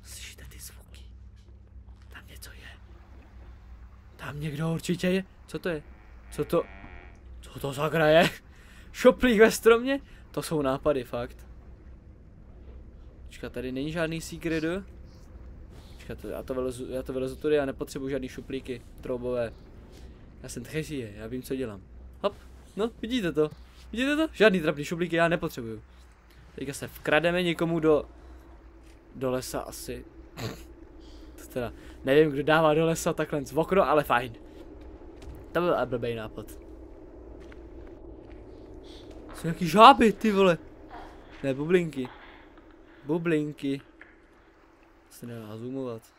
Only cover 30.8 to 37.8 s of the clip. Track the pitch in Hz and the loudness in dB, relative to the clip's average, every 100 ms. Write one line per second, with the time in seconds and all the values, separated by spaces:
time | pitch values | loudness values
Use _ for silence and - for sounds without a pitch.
30.8 | - - - - - - - 131 117 - | -20 -20 -20 -18 -18 -18 -10 -6 -6 -8
31.8 | - - 131 143 156 139 147 156 160 151 | -16 -6 4 6 6 4 4 6 6 4
32.8 | 165 165 180 156 156 151 123 131 160 190 | 2 2 -2 -2 -2 -2 -2 -2 2 4
33.8 | 135 147 143 123 123 113 - - - - | 6 4 6 2 2 -10 -18 -18 -18 -18
34.8 | - - - - - - - - 175 120 | -18 -16 -18 -16 -16 -16 -4 0 2 2
35.8 | 123 127 120 117 110 110 104 - - - | 2 0 -2 -4 -6 -10 -12 -14 -16 -18
36.8 | - - - - - - - - - - | -18 -18 -18 -18 -18 -16 -16 -16 -16 -16